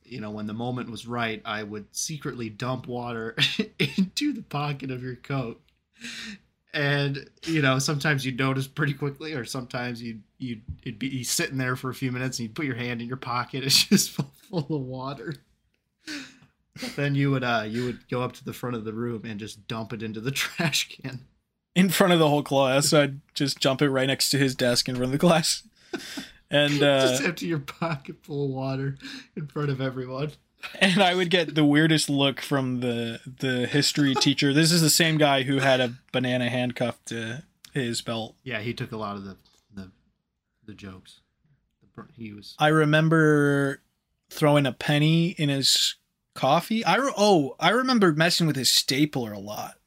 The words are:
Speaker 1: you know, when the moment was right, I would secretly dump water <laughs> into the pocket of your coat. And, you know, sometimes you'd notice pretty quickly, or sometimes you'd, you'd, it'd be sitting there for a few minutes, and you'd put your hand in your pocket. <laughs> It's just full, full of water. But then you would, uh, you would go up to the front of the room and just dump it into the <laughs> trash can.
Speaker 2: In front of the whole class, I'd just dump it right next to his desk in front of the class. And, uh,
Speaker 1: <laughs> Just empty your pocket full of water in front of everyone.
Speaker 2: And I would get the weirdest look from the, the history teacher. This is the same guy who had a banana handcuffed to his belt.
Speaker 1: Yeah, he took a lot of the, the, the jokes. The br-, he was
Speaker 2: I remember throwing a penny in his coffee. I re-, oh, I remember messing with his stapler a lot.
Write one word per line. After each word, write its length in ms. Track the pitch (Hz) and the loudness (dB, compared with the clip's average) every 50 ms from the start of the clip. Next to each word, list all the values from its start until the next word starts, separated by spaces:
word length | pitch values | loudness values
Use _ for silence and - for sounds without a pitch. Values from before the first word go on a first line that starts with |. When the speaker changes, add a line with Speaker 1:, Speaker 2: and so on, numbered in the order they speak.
| _ | _
Speaker 1:
you 160 | - 120 127 | -14 -12 -10
know, 100 | 110 107 | -10 -10
when 160 | 107 107 107 | -8 -8 -8
the 80 | 104 107 | -8 -6
moment 360 | 113 117 123 123 127 113 117 | -6 -6 -6 -6 -6 -8 -8
was 160 | 113 104 113 | -10 -12 -10
right, 360 | 117 120 120 117 113 110 104 - | -8 -4 -4 -2 -2 -4 -6 -6
I 180 | 117 107 107 | -8 -6 -6
would 240 | 107 104 107 104 101 - - | -6 -8 -10 -12 -12 -10 -8
secretly 540 | - - - 160 139 - 147 120 120 117 110 | -8 -8 -8 -8 -8 -8 -8 -8 -6 -8 -10
dump 380 | 104 101 127 123 131 131 - | -8 -6 -6 -4 -4 -6 -6
water 500 | 123 120 120 120 120 120 113 113 113 - - - - - - | -8 -8 -8 -6 -6 -8 -6 -8 -8 -2 -2 -2 -2 0 -4
<laughs> 200 | 208 - _ - | -6 -6 _ -4
into 540 | 165 139 - - 190 185 - - 294 302 | -4 -2 0 -2 -2 -2 -2 -2 -2 -2
the 100 | 247 220 | -4 -4
pocket 480 | - - - 143 147 147 139 135 135 131 | -10 -8 -6 -4 -4 -4 -6 -6 -6 -8
of 120 | 127 123 | -8 -8
your 140 | 127 127 123 | -8 -10 -12
coat. 440 | 123 - - 139 135 120 113 120 - _ _ _ _ _ _ _ _ 233 240 - - 220 220 202 - _ _ _ _ _ _ | -12 -8 -6 -4 -4 -4 -6 -10 -14 _ _ _ _ _ _ _ _ -16 -14 -14 -12 -14 -14 -16 -18 _ _ _ _ _ _
And, 560 | - 156 143 143 143 143 143 143 139 139 - - _ _ - | -4 -2 0 2 2 2 0 -2 -2 -6 -10 -14 _ _ -4
you 160 | 165 165 156 | -2 0 2
know, 180 | 139 135 131 131 | 4 4 4 2
sometimes 440 | 139 - 151 139 151 160 147 131 123 | 2 0 -2 0 0 0 0 0 -2
you'd 140 | 131 127 117 | -4 -2 0
notice 280 | 135 135 131 135 131 | 0 0 0 -2 -4
pretty 280 | - - - 156 139 139 | -6 -4 -2 -2 -2 -2
quickly, 400 | - 147 143 139 - 156 156 156 | -2 -6 -6 -6 -8 -10 -8 -6
or 100 | 131 113 | -6 -6
sometimes 560 | - - 131 120 - - 123 123 123 120 113 | -6 -8 -10 -8 -8 -8 -6 -6 -6 -8 -8
you'd, 200 | 120 117 113 107 - _ _ _ | -10 -12 -12 -12 -16 _ _ _
you'd, 240 | 135 123 117 107 - - - - _ | -10 -10 -10 -10 -12 -14 -16 -12 _
it'd 140 | 131 110 104 | -14 -10 -8
be 240 | 131 135 131 127 | -8 -6 -6 -6
sitting 360 | 120 - - - 170 - 135 131 | -4 -4 -2 -2 -2 -2 -2 -2
there 180 | 131 127 127 | -2 -2 -2
for 140 | 131 - 127 | -2 -4 -8
a 40 | 123 | -6
few 160 | - 135 127 | -4 -4 -4
minutes, 260 | 123 123 131 131 127 - | -2 -4 -4 -4 -4 -6
and 60 | 117 107 | -8 -8
you'd 60 | 110 | -6
put 100 | - 156 | -6 -4
your 120 | 135 120 | -4 -4
hand 260 | 120 123 120 120 113 | -4 -4 -6 -6 -6
in 60 | 120 120 | -6 -8
your 80 | 127 131 | -8 -8
pocket. 460 | - 123 120 123 120 - - 131 131 | -6 -4 -4 -4 -4 -4 -6 -6 0
<laughs> 20 | |
It's 180 | 135 - - - | 2 2 2 4
just 260 | - 208 196 - - | 4 4 4 4 0
full, 180 | - - 143 - _ _ _ _ | -4 -8 -10 -10 _ _ _ _
full 280 | 196 165 139 156 156 | -6 -6 -4 -4 -4
of 60 | 143 | -6
water. 520 | 131 127 131 131 131 135 143 - - 170 147 - _ _ _ _ _ _ _ _ _ _ _ _ _ 311 302 285 262 254 - _ _ _ _ _ _ _ _ - | -6 -8 -8 -8 -8 -10 -10 -10 -10 -12 -12 -12 _ _ _ _ _ _ _ _ _ _ _ _ _ -14 -12 -12 -14 -16 -20 _ _ _ _ _ _ _ _ -12
But 160 | 254 240 - | -10 -8 -4
then 180 | 147 143 143 143 | -4 -2 0 2
you 160 | 139 139 139 | 2 2 2
would, 120 | 139 131 127 | 2 0 0
uh, 200 | 123 117 110 107 107 | 0 0 0 -2 -2
you 160 | 110 120 123 | -4 -4 -4
would 240 | 123 110 - _ _ | -4 -6 -8 _ _
go 140 | 127 123 | -4 -2
up 100 | 127 123 - | -2 -4 -6
to 100 | - - | -10 -12
the 80 | 123 110 | -12 -10
front 220 | - - 123 123 | -8 -8 -6 -6
of 80 | 113 107 | -6 -6
the 80 | 110 | -8
room 300 | 107 113 120 120 117 104 113 | -6 -4 -4 -4 -6 -6 -8
and 120 | 117 110 101 | -10 -10 -10
just 260 | 110 101 - 107 - - | -10 -10 -12 -14 -12 -8
dump 240 | 113 113 110 104 | -8 -8 -6 -8
it 100 | 123 104 | -8 -8
into 180 | 113 110 104 113 | -8 -8 -8 -6
the 100 | 110 135 | -6 -4
<laughs> 0 | |
trash 580 | 135 - - - - - 170 151 - - - - | -2 -2 -4 -4 -4 -2 -2 0 0 -2 -4 -4
can. 380 | - - - 127 127 123 - _ _ _ _ _ _ _ _ _ _ | -10 -14 -14 -12 -12 -14 -16 _ _ _ _ _ _ _ _ _ _
Speaker 2:
In 160 | 180 185 190 | 4 4 4
front 220 | 156 - 202 180 175 | 4 4 6 6 6
of 40 | 165 | 6
the 100 | 160 147 | 6 4
whole 140 | 147 147 | 4 2
class, 500 | 127 - 143 135 139 127 131 139 147 147 160 | 0 2 2 2 4 4 4 2 4 4 4
I'd 260 | 151 143 139 135 143 - _ _ | 4 4 4 -2 -8 -14 _ _
just 260 | - 143 135 - - | -4 -2 -2 -2 0
dump 220 | - 139 135 - | 0 0 2 2
it 80 | 151 143 | 2 2
right 160 | 135 131 131 | 2 2 2
next 240 | 135 135 - - - | 0 0 0 0 0
to 80 | - 135 | 2 2
his 160 | 139 131 127 | 2 2 2
desk 340 | - 127 120 123 - - 127 | 2 2 2 2 2 0 -2
in 60 | 127 | -2
front 160 | 123 123 127 | -2 -2 -2
of 0 | |
the 60 | 135 147 | 0 4
class. 440 | 180 170 165 160 160 - - - - - _ _ _ _ - - - - - - - - - _ _ _ | 6 6 6 6 4 0 -2 -4 -8 -16 _ _ _ _ -12 -12 -10 -12 -12 -14 -14 -14 -20 _ _ _
And, 320 | 135 143 147 143 147 143 | 2 2 4 4 4 4
uh, 180 | 143 143 139 135 | 4 4 6 6
Speaker 1:
<laughs> 80 | 131 127 | 4 4
Just 120 | 127 131 139 | 2 2 0
empty 220 | 180 165 - 185 | -2 -2 -4 -4
your 120 | 175 165 147 | -4 -4 -4
pocket 580 | 135 - - - 175 165 156 139 - - 156 - | -4 -8 -6 -6 -4 -4 -4 -6 -8 -14 -18 -18
full 240 | _ - 147 143 143 | _ -8 -6 -4 -4
of 40 | 135 | -4
water 460 | 131 131 131 135 135 131 139 139 139 - - - - - - _ _ | -4 -4 -4 -4 -4 -4 -4 -6 -6 -8 -14 -16 -16 -16 -18 _ _
in 100 | 185 151 143 | -12 -12 -8
front 220 | - 151 147 143 | -6 -4 -2 -2
of 100 | 135 123 | -2 -2
everyone. 520 | 135 131 123 131 127 127 131 135 151 151 - _ _ _ _ _ - - - - | -4 -4 -4 -6 -8 -8 -6 -6 -6 -6 -8 _ _ _ _ _ -18 -16 -2 0
Speaker 2:
And 200 | 196 196 175 208 | 2 2 4 4
I 120 | 190 180 180 | 4 4 4
would 160 | 185 190 170 | 2 2 2
get 240 | 185 180 160 151 143 | 2 2 2 2 2
the 100 | 156 151 | 4 6
weirdest 440 | 147 143 151 160 160 160 147 - - | 6 6 6 6 6 4 4 4 2
look 300 | 143 139 139 139 127 - | 2 2 2 2 0 -2
from 400 | - - 147 139 131 127 127 123 | -4 -2 -2 0 0 -2 -2 -2
the, 400 | 127 123 117 117 117 117 117 117 - 131 127 - | -2 -2 -2 -2 -4 -6 -8 -10 -14 -16 -10 -4
the 260 | 139 131 127 123 120 | -2 -2 0 0 -2
history 480 | 117 - 147 143 - - 147 147 139 131 | 0 2 2 2 2 2 2 2 2 2
teacher. 380 | 127 - 147 131 - 147 139 | 2 2 2 2 2 2 4
This 200 | 135 151 165 156 | 4 4 4 4
is 80 | 175 175 | 4 4
the 80 | 160 147 | 4 4
same 280 | - - 170 160 156 151 | 4 4 4 2 4 4
guy 240 | 151 143 139 135 | 4 4 4 2
who 160 | 131 139 139 135 | 2 0 0 2
had 220 | 135 139 131 127 | 4 4 4 4
a 140 | 127 120 123 - _ _ | 2 -2 -4 -10 _ _
banana 380 | - 127 127 127 123 123 123 120 | -4 -2 0 0 0 0 0 -2
handcuffed 580 | 127 127 123 123 117 - 127 117 - - _ | 0 -2 -2 -2 -2 -2 -4 -4 -4 -8 _
to 380 | - 117 117 113 113 104 156 - _ _ _ - - | -10 -8 -8 -8 -8 -10 -12 -14 _ _ _ -20 -8
his 280 | _ 147 123 120 113 - | _ -4 -4 -2 -4 -6
belt. 320 | - - 117 113 110 107 - _ | -6 -6 -6 -6 -8 -10 -14 _
Speaker 1:
Yeah, 180 | _ 127 120 107 | _ -8 -8 -6
he 120 | 104 120 117 | -4 -6 -6
took 160 | - 123 107 | -6 -8 -8
a 40 | 117 | -6
lot 200 | 110 107 101 101 | -8 -6 -6 -8
of 80 | 101 98 | -10 -12
the, 120 | 98 92 - _ _ _ _ _ _ 101 | -14 -16 -18 _ _ _ _ _ _ -16
the, 160 | 98 190 - _ _ _ _ _ _ _ _ _ _ _ _ _ _ 113 | -16 -16 -16 _ _ _ _ _ _ _ _ _ _ _ _ _ _ _
the 80 | 107 98 | -20 -20
jokes. 460 | 90 101 95 92 92 _ - - _ _ _ _ _ _ _ _ _ _ _ _ _ | -18 -16 -18 -18 -18 _ -20 -20 _ _ _ _ _ _ _ _ _ _ _ _ _
The 40 | _ 98 _ 117 | _ _ _ -20
br-, 80 | 104 - _ | -20 -20 _
he 160 | 113 113 107 | -16 -16 -16
was 220 | 104 104 101 - - - | -16 -16 -18 -20 -2 0
Speaker 2:
I 100 | 151 151 | 2 4
remember 1120 | 156 156 151 147 151 156 160 160 160 160 156 151 151 147 147 143 143 139 139 139 139 - _ _ _ _ _ _ _ _ _ _ | 4 4 4 4 4 4 4 6 6 6 6 6 6 6 4 4 2 2 0 0 -2 -6 _ _ _ _ _ _ _ _ _ _
throwing 360 | - - 156 147 147 147 139 | -4 2 4 6 6 6 4
a 60 | 127 | 2
penny 560 | - - - - 147 147 151 156 160 165 170 180 - - | -2 -2 0 2 4 4 6 6 6 4 2 2 0 0
in 100 | 156 143 | 0 0
his 440 | 139 135 131 - - - - - - - _ _ _ _ _ _ _ | 0 2 2 2 2 2 2 -2 -4 -8 _ _ _ _ _ _ _
coffee. 480 | - - 131 147 175 - - 220 190 170 | 0 2 4 4 4 2 0 -2 0 2
I 120 | 165 185 | 2 2
re-, 160 | 233 277 269 - | 2 2 0 2
oh, 380 | 196 208 208 196 160 139 131 - - | 4 6 6 6 6 4 0 -2 0
I 100 | 151 175 | 2 2
remember 420 | 208 247 254 262 254 226 196 175 151 | 4 4 2 2 4 6 6 6 6
messing 320 | 156 165 175 - - 170 156 | 4 4 2 4 2 2 2
with 80 | 143 | 2
his 160 | 135 120 - | 2 0 2
stapler 600 | - - - - 131 135 156 151 - 135 120 107 | 2 2 2 2 2 2 2 2 0 -4 -4 -4
a 60 | 104 101 | -8 -10
lot. 360 | 101 101 107 110 113 - - _ _ | -10 -10 -10 -10 -10 -12 -14 _ _